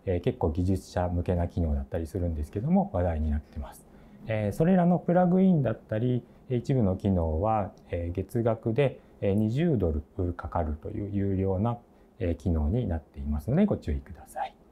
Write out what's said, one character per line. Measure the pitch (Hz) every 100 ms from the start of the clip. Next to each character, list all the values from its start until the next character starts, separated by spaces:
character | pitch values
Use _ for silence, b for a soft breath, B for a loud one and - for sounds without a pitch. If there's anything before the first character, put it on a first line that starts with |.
| -
え | 175
ー、 |
結 | 196 -
構 | 78
技 | 80
術 | 90 92 -
者 | 90 90
向 | 87
け | 85 87
な | 85
機 | -
能 | 80 71
だ |
っ | 67
た | 87
り | 80
す | 98
る | 87
ん | 78
で | 73
す |
け | 101
ど | 139
も、 | 190 202
話 | 90
題 | 90 80
に | 78
な | 76
っ |
て | - -
ま | -
す。 | - - B B B -
え | 110 104
ー、 | 98
そ |
れ | 165 190
ら | 175
の | 175
プ | -
ラ | 175 180
グ | 185
イ | 190
ン | 165
だ | 117
っ | 113
た | - 110
り、 | 123 123 B B -
一 | 123 120 135
部 |
の | 101 92
機 | 101
能 | 90 82 78
は、 | 107 110 95 - -
え | 87 85
ー、 | 90
月 | 92 117
額 | 113 113 117
で、 | 110 135 B B B
え | 104
ー、 |
二 | 101 107
十 | 123 175 127
ド | 87
ル | 78 - - 87
か | 82 -
か | 87
る | 80 76
と | -
い | 104 98
う |
有 | 101 98 95
料 | 95 92
な、 | 113 117 b b b -
え | 90
ー、 | 82
機 | 92
能 | 80 76
に | 78 80
な | 82
っ |
て | - -
い |
ま | 71 76
す | -
の | 151
で | 208
ご | 117
注 | -
意 | 69
く | -
だ | - -
さ | - -
い。 | - _